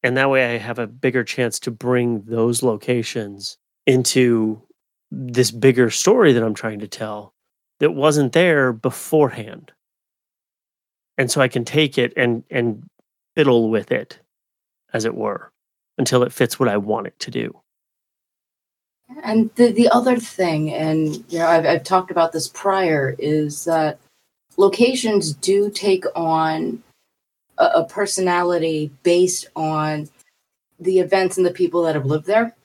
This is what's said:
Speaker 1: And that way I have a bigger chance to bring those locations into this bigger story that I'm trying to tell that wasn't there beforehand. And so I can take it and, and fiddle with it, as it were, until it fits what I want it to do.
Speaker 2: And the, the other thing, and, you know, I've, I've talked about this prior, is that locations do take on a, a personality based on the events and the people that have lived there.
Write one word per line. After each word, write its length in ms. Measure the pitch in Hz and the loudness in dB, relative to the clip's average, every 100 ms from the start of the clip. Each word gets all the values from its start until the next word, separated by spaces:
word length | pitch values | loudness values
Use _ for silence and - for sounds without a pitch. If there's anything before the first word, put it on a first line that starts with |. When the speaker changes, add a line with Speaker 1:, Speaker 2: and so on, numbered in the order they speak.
Speaker 1:
And 140 | 127 127 | 0 0
that 120 | 135 | 2
way 260 | 135 123 120 | 2 0 -4
I 20 | |
have 220 | 110 120 | -8 -8
a 80 | 110 | -8
bigger 360 | 123 131 123 | -4 -2 -2
chance 360 | 113 - 120 - | -4 -4 -4 -4
to 100 | - | -10
bring 500 | 113 123 123 120 117 | -8 -2 0 0 -4
those 400 | 104 117 117 117 | -4 -2 0 2
locations 960 | 127 104 - 123 113 120 104 98 98 - _ _ - | 0 -2 -2 -4 -2 -8 -10 -12 -16 -16 _ _ 2
into 760 | 131 123 - 123 117 110 107 _ _ _ _ _ | 2 2 2 2 2 0 -4 _ _ _ _ _
this 400 | 135 127 123 123 | -12 -6 -2 -2
bigger 380 | 117 135 123 120 | 2 2 4 2
story 420 | - - 247 185 | 2 2 4 6
that 100 | 120 | 4
I'm 100 | 113 | 0
trying 260 | 104 113 107 | -4 -8 -10
to 80 | 104 | -14
tell 460 | - 107 104 104 _ _ _ _ _ | -12 -10 -10 -16 _ _ _ _ _
that 120 | 151 | 0
wasn't 420 | 156 147 151 135 | 2 2 4 2
there 380 | 160 180 151 127 | 4 4 4 2
beforehand. 1000 | 113 127 - - 156 139 120 107 - - _ _ _ _ _ _ _ _ _ _ _ _ _ _ - | 0 -6 -6 -2 2 2 0 -14 -16 -20 _ _ _ _ _ _ _ _ _ _ _ _ _ _ -4
And 120 | 127 | -2
so 120 | - | 2
I 60 | 131 | 0
can 180 | 127 117 | 0 -2
take 320 | 147 151 135 | 0 0 0
it 160 | 123 - | -2 0
and, 280 | 120 117 - | -2 -2 -4
and 340 | 139 117 110 - _ _ _ _ - | -4 -4 -4 -12 _ _ _ _ 0
fiddle 340 | 135 120 113 | 4 4 2
with 220 | 110 - | -2 -2
it, 280 | 123 - - _ _ _ _ _ _ _ | -6 -6 -18 _ _ _ _ _ _ _
as 120 | 113 110 | -6 -4
it 100 | - | -4
were, 360 | 107 98 - _ _ _ _ - | -6 -6 -12 _ _ _ _ -6
until 260 | 131 127 | 0 2
it 100 | 123 | 0
fits 260 | - 123 - | 0 -2 0
what 100 | 123 | 0
I 80 | 104 | 0
want 300 | 104 110 101 | -2 -6 -6
it 100 | _ | _
to 120 | - | -10
do. 260 | 117 - - _ _ _ _ _ _ _ _ _ _ _ _ _ _ _ 269 | -8 -8 -10 _ _ _ _ _ _ _ _ _ _ _ _ _ _ _ -12
Speaker 2:
And 260 | 233 220 220 - | -2 0 0 4
the, 160 | 240 | 4
the 180 | 208 240 | 6 4
other 280 | 240 247 240 | 4 4 0
thing, 540 | - - 180 156 156 | -2 -2 0 0 -2
and, 420 | 139 160 156 156 151 - | -2 -2 0 -2 -4 -8
you 100 | 170 | -2
know, 80 | 165 | 2
I've, 180 | 165 156 | 4 4
I've 180 | 170 | 0
talked 280 | - 190 180 | 0 -2 0
about 200 | 170 165 | -2 0
this 160 | 160 - | -2 -8
prior, 680 | - 196 190 180 156 135 135 | -6 -2 0 0 0 -2 -4
is 480 | 147 156 151 147 165 | -2 -2 -2 -6 -2
that 320 | 160 156 - _ _ _ _ _ - | 0 -2 -6 _ _ _ _ _ 2
locations 760 | 196 - 240 254 226 202 160 | 2 4 0 2 0 0 -2
do 360 | 143 - 196 208 | -6 0 0 0
take 320 | 214 202 185 - - | -2 -2 0 -2 -4
on 680 | 165 160 160 160 165 - _ _ _ _ _ _ _ - | -2 0 0 -2 -6 -8 _ _ _ _ _ _ _ 0
a, 80 | - - | 2 2
a 80 | 165 | -2
personality 1040 | 196 202 - 185 175 175 175 160 156 151 - | -4 -4 -2 -2 0 0 0 -2 -4 -6 -4
based 440 | 180 175 185 - - - | 0 2 2 0 -10 -6
on 540 | 156 156 151 151 151 _ _ _ _ _ _ _ | -4 -2 -2 -4 -8 _ _ _ _ _ _ _
the 200 | 175 185 | 0 2
events 380 | 175 190 185 185 | 2 2 0 0
and 80 | 180 | 0
the 60 | |
people 300 | 180 175 170 | 2 0 2
that 120 | 165 151 | 0 0
have 100 | 135 | 0
lived 200 | 151 156 | -2 0
there. 300 | 214 233 _ | 0 0 _